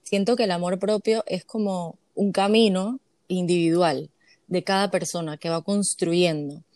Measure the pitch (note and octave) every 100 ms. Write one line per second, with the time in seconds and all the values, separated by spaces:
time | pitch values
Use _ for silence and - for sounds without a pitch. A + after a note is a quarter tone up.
0 | - G3+ G3 A#3+ G#3 F3 F3+ F#3 F#3+ G#3+
1 | A3 A3 - F3+ - A3 G3+ F#3 E3+ -
2 | _ - G3+ G3 G3 A3 A3 F#3 G3 C4
3 | - _ _ F#3 F3 F3 E3 E3+ E3+ C3+
4 | D3+ _ _ _ _ F3+ F3 F#3+ G3+ F#3
5 | E3+ F3 D#3+ D3+ E3+ E3 E3 G3+ G3 -
6 | F3 F3 F3 D3+ D3 D3 -